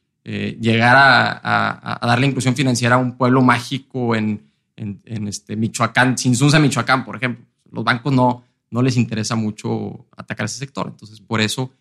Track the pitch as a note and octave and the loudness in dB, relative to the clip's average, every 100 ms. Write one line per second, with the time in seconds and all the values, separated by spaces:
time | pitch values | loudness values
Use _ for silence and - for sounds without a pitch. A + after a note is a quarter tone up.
0 | _ _ - G#2 G2+ - A2+ A2+ A#2+ C3 | _ _ -10 -8 -6 -4 0 4 6 6
1 | C#3 A#2+ A2+ - A2+ A2 G#2+ A#2 - - | 6 6 2 -2 -4 -2 -2 -6 -10 -6
2 | A#2+ A#2+ C#3 C3 A#2+ B2 C3 A#2+ A#2+ B2+ | -2 0 0 0 -2 0 0 0 2 2
3 | B2+ A#2+ B2+ C3 B2 A#2+ - C3+ - C3 | 0 0 2 4 4 2 0 -8 -8 -6
4 | A#2 A2+ G#2+ G#2 _ _ _ - G#2 G2 | -2 0 -2 -4 _ _ _ -14 -12 -12
5 | - A2+ G#2 G2+ - G#2+ A2+ - A2+ B2+ | -12 -10 -8 -10 -10 -4 -4 -2 -2 2
6 | B2+ A#2+ C3 A#2 C#3+ D#3 C#3+ - A#2 C3 | 2 2 0 2 4 4 4 2 0 -2
7 | A2 G#2+ B2+ A#2 _ _ _ A#2 A2+ B2 | -2 -6 -6 -8 _ _ _ -8 -2 -2
8 | D3 C3 B2+ A#2 _ _ _ A#2 B2+ A#2+ | 0 2 2 0 _ _ _ -2 0 2
9 | A#2 A2 A2+ A2+ G#2+ G#2 A#2 A2+ G2+ - | 0 -2 -4 -4 -4 -6 -6 -6 -8 -12
10 | _ - - A2 G#2+ - C#3 - - - | _ -18 -12 -8 -8 -8 -12 -10 -10 -12
11 | G#2 A2 - A2 G#2+ - C3 _ | -20 -20 -6 -2 -2 -2 -8 _